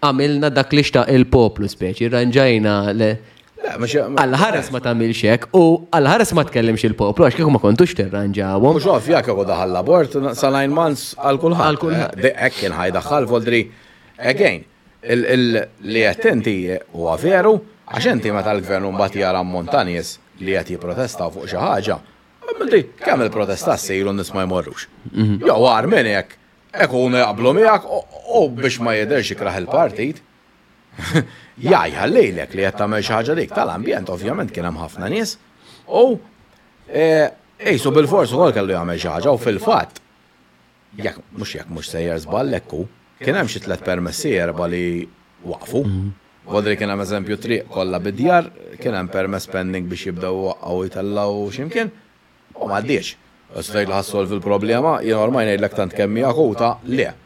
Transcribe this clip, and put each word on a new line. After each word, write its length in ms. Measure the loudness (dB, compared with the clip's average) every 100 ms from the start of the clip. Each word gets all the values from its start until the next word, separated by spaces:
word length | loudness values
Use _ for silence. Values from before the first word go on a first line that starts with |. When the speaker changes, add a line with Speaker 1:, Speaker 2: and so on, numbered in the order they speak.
Speaker 1:
għamilna 460 | 2 2 2 2 2
dak 220 | 2 2
li 100 | 2
xtaq 280 | 4 2 4
il-poplu 580 | 6 6 6 4 2 -6
speċi, 400 | -4 -6 -2 -2
rranġajna 680 | 2 2 4 4 4 4 2 0
le-, 220 | 2 2 0 -8 _ _ -12
Speaker 2:
Le, 180 | -10 -6
mhux, 140 | -2
Speaker 1:
Għal-ħares 800 | 0 0 0 2 2 2 0 -4
ma 80 | -4
tagħmilx 380 | -2 0 0 2
hekk 300 | 2 2 4
u 60 | 6 6 6
għal-ħares 480 | 2 2 4 4 4
ma 80 | 2
tkellimx 400 | 0 2 2 2
il-poplu, 400 | 0 2 0 4
għax 140 | 4 4
kieku 140 | 2
ma 60 | 4
kontux 300 | 4 6 4
tirranġawhom. 760 | 2 -4 -2 -2 -2 0 4 4
Speaker 2:
Mhux 140 | 4 4
ovvja 300 | 2 4 0
kieku 220 | 2 -2 0
daħal 240 | 0 0
l-abort, 460 | -2 4 4 4 0 -4
sa 160 | 0 0
nine 240 | 2 0
months 380 | 2 0 -2 -8
għal 240 | -4 0 2
kulħadd. 300 | 2 2 2
Speaker 1:
Għal 100 | 0
kulħadd. 380 | -2 -2 -2 0
Speaker 2:
Eh, 80 |
de-, 80 | 0
hekk 220 | 2 -2 -2
kien 160 | -4
ħajdaħħal, 540 | -2 -2 -2 0 0 2
Voldri, 300 | 0 2 0 0 -10 -20 -20 _ _
again, 460 | -2 2 2 0 -10 _ _ _
il-, 200 | -2 0 2
il-, 300 | 2 2 0 -2 _
li 200 | -4 0
qed 240 | 2 0 -2
inti 300 | -2 0 -2 -2 -6 -8
huwa 260 | -6 -2 0
veru, 360 | 2 4 4 2 0 _
għax 240 | -10 -4 0
inti 240 | 0 -2
meta 160 | -2 -2
l-gvern 380 | -2 -2 -4 -2
mbagħad 300 | -2 -2 0
jara 220 | 0 0 -2
ammonta 380 | -6 -2 0 0
nies 300 | -4 -8 -12 _ _
li 140 | -4 -4
qed 160 | -4
jipprotestaw 560 | -8 -8 -6 -6 -6 -8
fuq 160 | -8 -8
xi 160 | -4
ħaġa, 360 | -2 -2 -2 -6 -6 _ _ _
għamilti, 380 | -12 -6 2 2 2 -6
kemm 240 | -2 0 0
il-protesta 480 | -2 -4 -2 -2 -2
ssir 320 | -2 -2 -2
u 60 | -2
n-nies 180 | -4
ma 80 | -4
jmorrux. 460 | -2 -2 -4 -10 -16 -16 -10
Speaker 1:
Mhm. 260 | 0 0 2 2
Speaker 2:
Jew 140 | 6 6
għar 160 | 4 4
minn 240 | 2 2 0
hekk, 180 | -2 -12 _ _ _ 0
hekk 160 | 0 2
huma 240 | 2 2
jaqblu 320 | 2 2 2 4
miegħek 260 | 6 4 0
u, 160 | -6 -6 -16 -2 2
u 20 | 2 0
biex 240 | -2 -2
ma 160 | -2 0
jidherx 380 | 0 0 -2 -4
ikraħ 260 | -4 -4
il-partit. 560 | -2 2 2 0 -6 -6 _ _ _ _ _ _ _ -14
<laughs> 400 | -2 -2 -2 -10 -20 -6
Ja, 200 | 2 4
jħallilek 680 | 4 -2 0 4 4 2 -8 -2
li 80 |
qed 140 | -4 -2
tagħmel 240 | -2 -2
xi 80 | -2
ħaġa 220 | -2 -2 -2
dik 140 | -2
tal-ambjent, 560 | -2 -4 -4 -4 -4 -6
ovvjament 400 | -8 -6 -6 -6
kien 140 | -6
hemm 140 | -6 -6
ħafna 280 | -10 -10 -6
nies. 220 | -4 -4 -8 _ _ -20 -20
U, 320 | -4 -2 -2 -4 -8 _ _ _ _ _ _
eh, 400 | -2 0 2 0 -4 _ _
ejsu 320 | -2 -2 2
bil-fors 400 | 2 4 2 2
ukoll 220 | 2 2 2
kellu 160 | 0
jagħmel 260 | -2 -4 -6
xi 120 | -6
ħaġa 220 | -2 0 0
u 20 |
fil-fatt, 600 | 0 -2 0 0 0 -12 _ _ _ _ _ _ _ _ _
jekk, 280 | -10 -10 -10 -18 -12
mhux 160 | -12 -12
jekk 100 | -12
mhux 200 | -12 -10
sejjer 300 | -6 -4 -6
żball 320 | -4 -4 -2 -4
hekk 160 | -6
hu, 140 | -10 -10 _ _ _
kien 160 | -4 -2
hemm 140 | -2
xi 80 | -6
tliet 220 | -6 -6
permessi 480 | -4 -4 -4 -6 -2
erba' 340 | 0 0 -2 -4
li 120 | -2 -4 -4 -8 _ _ _
waqfu. 380 | -14 -12 -6 -4
Speaker 1:
Mhm. 240 | -2 -2 -4 -10 _ _ -4
Speaker 2:
Vodri 280 | -2 0 -2
kien 140 | -2
hemm 140 | -4
eżempju 320 | -4 -6 -4 -6
triq 300 | -2 -4 -4
kollha 300 | -4 -4 -2
bid-djar, 480 | -4 -2 2 2 2 -10 -20 -8
kien 160 | -6 -4
hemm 160 | -4
permess 340 | -4 -4 -4 -6
pending 400 | -6 -4 -6 -6
biex 200 | -8 -8
jibdew 240 | -6 -4 -4 -4
waqgħu 300 | -6 -6 -4 -4
jitellaw 480 | -6 -6 -2 -2 -2 -6
x'imkien, 380 | -8 -6 -4 -6 -8 _ _ _ _ _ -10
u 80 | -4
m'għaddiex. 460 | -4 -2 -2 -4 -14 _ _ _
U 100 | -12
s-tgħid 320 | -6 -4 -2
li 60 | -2
ħassolvi 400 | -2 -2 -2 -4
l-problema, 560 | -2 0 2 0 2 0
jien 160 | 0 0
ormai 240 | 2 2 0
ngħidlek 300 | 0 -2 -2
tant 160 | -6
kemm 220 | -2 -2 0
hija 160 | 0
akuta, 460 | 2 0 2 0 -2 -4
le. 240 | -2 -2 -6